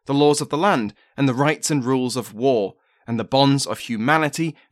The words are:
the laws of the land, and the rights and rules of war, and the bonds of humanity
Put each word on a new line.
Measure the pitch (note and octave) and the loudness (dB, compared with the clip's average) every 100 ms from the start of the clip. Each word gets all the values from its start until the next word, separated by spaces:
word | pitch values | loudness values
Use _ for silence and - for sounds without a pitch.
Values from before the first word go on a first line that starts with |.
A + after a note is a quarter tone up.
| - | -4
the | |
laws | C#3 D3 C#3+ | 2 4 2
of | C#3+ | -2
the | D3 | -2
land, | G3+ D3+ G#2 - _ | 0 0 -2 -8 _
and | - C#3 | -2 -2
the | |
rights | A#2+ D3 - - | 2 0 0 -2
and | D3 | -2
rules | A#2+ C3 B2 B2 | 0 0 -2 -4
of | G#2+ | -8
war, | G#2+ C3+ A#2+ F#2+ - _ _ - | -2 0 0 -2 -8 _ _ -6
and | A2+ | -6
the | |
bonds | G#2+ C3+ C#3 C#3 - | 0 2 4 2 -2
of | A2 | -8
humanity | - A2 B2 D#3 D3+ E3 E3 - _ | -8 -4 0 0 0 -4 -6 -8 _